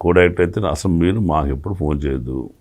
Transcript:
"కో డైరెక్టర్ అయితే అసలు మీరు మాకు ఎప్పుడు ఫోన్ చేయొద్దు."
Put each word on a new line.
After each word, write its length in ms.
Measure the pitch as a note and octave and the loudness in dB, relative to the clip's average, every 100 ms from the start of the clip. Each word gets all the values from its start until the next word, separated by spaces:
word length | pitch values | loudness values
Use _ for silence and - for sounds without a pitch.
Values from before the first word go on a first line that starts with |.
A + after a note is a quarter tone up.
"కో 100 | E2+ | 2
డైరెక్టర్ 340 | F2+ F2 F2 F2 | 6 4 4 0
అయితే 160 | A2 | 0
అసలు 300 | F#2+ D2 F#2+ | -4 -2 0
మీరు 280 | E2+ E2+ G2+ | 2 2 0
మాకు 280 | F#2 D#2 C#2+ | 0 0 0
ఎప్పుడు 260 | C2+ D2 | -4 -6
ఫోన్ 280 | F#2+ D2+ D2 C#2+ | -4 -2 -2 -2
చేయొద్దు." 440 | C2+ B1 C2 A#1 _ | -4 -6 -8 -10 _